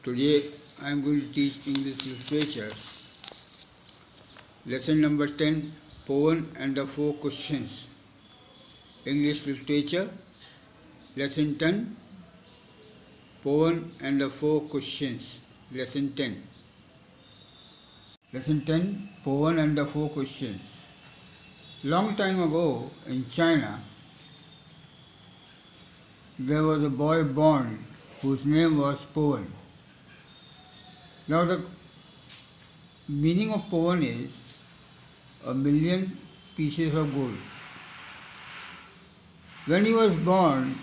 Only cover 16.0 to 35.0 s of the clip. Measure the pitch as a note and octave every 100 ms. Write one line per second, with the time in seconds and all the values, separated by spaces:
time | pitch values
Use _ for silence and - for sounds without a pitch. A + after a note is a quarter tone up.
16 | C#3 C3 C3 F#2+ - - - - - -
17 | - - - - - - - - - -
18 | - - _ B2+ C#3+ D3+ D3 D#3+ F#3 G3+
19 | - - C#3+ C#3 D#3 E3 D3+ D3 C#3+ D3
20 | D3+ D3 C3+ - C3 F#2+ - - - -
21 | - - - - - - - - C#3 E3+
22 | G#3+ G3+ G3 F#3+ E3 D#3+ E3 A#2 - -
23 | - B2+ B2 - E3 D#3+ A2 G#2 - -
24 | - - - - - - - - - -
25 | - - - - - - - - - -
26 | - - - - C3 D3+ D#3 D3+ D3 B2+
27 | D3 E3 D3+ C3+ D#3 D3 A#2 G#2+ - -
28 | - - C3+ C3+ C3+ D#3 E3 D3+ C#3+ C#3
29 | - D#3 D3 B2 F#2 - - - - -
30 | - - - - - - - - - -
31 | - - - D#3+ F3 F3 - - - -
32 | - - - - - - - - - -
33 | - C#3+ D#3 F3 A3 G#3+ - E3+ E3+ F3+
34 | C3+ A#2 C3+ - - - - - - -